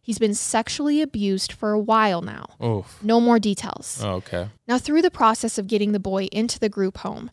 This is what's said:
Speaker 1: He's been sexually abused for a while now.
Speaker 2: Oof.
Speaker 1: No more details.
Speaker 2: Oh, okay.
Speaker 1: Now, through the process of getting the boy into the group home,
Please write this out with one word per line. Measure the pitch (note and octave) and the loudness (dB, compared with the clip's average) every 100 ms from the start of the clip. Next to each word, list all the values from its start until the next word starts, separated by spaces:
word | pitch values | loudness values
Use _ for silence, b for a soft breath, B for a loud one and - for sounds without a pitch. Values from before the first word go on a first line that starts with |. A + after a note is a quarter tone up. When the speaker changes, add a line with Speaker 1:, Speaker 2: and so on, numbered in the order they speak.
Speaker 1:
He's | - G3+ | -6 0
been | A3 | 0
sexually | G#3 - A3 A3+ - D4 D4 | 0 -2 -2 -2 -2 0 2
abused | D4+ G#3+ G3+ F#3+ - | 0 -2 0 0 -4
for | - G#3+ | -4 -2
a | G#3+ | 0
while | G#3+ A3 G#3+ E3+ | 2 4 4 0
now. | F3 - - - | -4 -12 -16 -6
Speaker 2:
Oof. | A#2 G#2 - - | -2 -2 -4 -6
Speaker 1:
No | G#3 A#3 | 2 4
more | A#3+ A#3 | 6 4
details. | G#3 G3 - - - - | 2 -2 -6 -10 -10 -6
Speaker 2:
Oh, | G#2 | -4
okay. | F#2 - F2 G2+ - - | -4 -4 -6 -6 -8 -2
Speaker 1:
Now, | B3+ | -2
through | D4 D#4 | 2 2
the | F4 | 2
process | - A3+ A3+ A3+ - | 4 2 2 -2 -4
of | F#3+ | -2
getting | G#3+ G#3 | 0 2
the | G#3 | 0
boy | F#3+ F#3+ F#3+ | 0 -2 -2
into | G#3 A#3 - | -2 -2 -2
the | A3 | -2
group | G3+ F#3+ - | 0 -2 -4
home, | G3 - A#3+ | -10 -10 -14